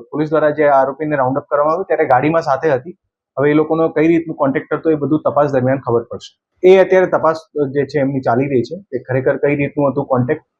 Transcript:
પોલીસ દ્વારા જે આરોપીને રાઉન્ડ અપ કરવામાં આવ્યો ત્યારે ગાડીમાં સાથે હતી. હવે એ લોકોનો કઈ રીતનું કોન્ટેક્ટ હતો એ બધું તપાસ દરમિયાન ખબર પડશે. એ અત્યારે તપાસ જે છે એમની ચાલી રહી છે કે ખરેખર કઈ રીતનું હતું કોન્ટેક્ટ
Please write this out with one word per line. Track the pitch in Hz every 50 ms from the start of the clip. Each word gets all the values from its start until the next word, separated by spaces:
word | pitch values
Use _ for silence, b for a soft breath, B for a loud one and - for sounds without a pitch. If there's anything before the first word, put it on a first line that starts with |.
| 117 -
પોલીસ | - 143 156 151
દ્વારા | 160 151 151 151
જે | 147 151 151 143
આરોપીને | 139 135 131 135 135 - 156 151 151
રાઉન્ડ | 139 131 127 135 143
અપ | -
કરવામાં | - 147 143 147 156 160
આવ્યો | 180 196
ત્યારે | - 160 151 160
ગાડીમાં | 131 127 131 135 151 165 165
સાથે | 156 151 135 131 147 160
હતી. | 139 123 127 160 - _ _ _ _ _ _ _ _ 131
હવે | 139 147
એ | 147
લોકોનો | 156 156 156 160 165 160 160
કઈ | 160 151 156 165
રીતનું | 170 165 165 160 156
કોન્ટેક્ટ | - 147 135 135 160 - - 151
હતો | 147 - 160
એ | 160
બધું | 147 139 135 156 147 -
તપાસ | 135 - 143 147 143 135
દરમિયાન | 131 123 127 135 139
ખબર | - 127 117 117 117
પડશે. | - 104 95 - - - _ _ _ _ _ - 185
એ | 190 190
અત્યારે | 185 185 185 185 180
તપાસ | 170 175 139 156 160 160 160 - _ - 147 147 139
જે | 131 143 139
છે | 135 - 147
એમની | 135 135 139 135
ચાલી | 131 135 117 123 139
રહી | 143 139 123
છે | 117 - 156 190
કે | - _ - 120 -
ખરેખર | - 127 131 127 147 139 135
કઈ | - 143 143
રીતનું | 143 143 139 - 147 143 139
હતું | 131 143 139
કોન્ટેક્ટ | - 131 123 123 123 156 151 - _ _ _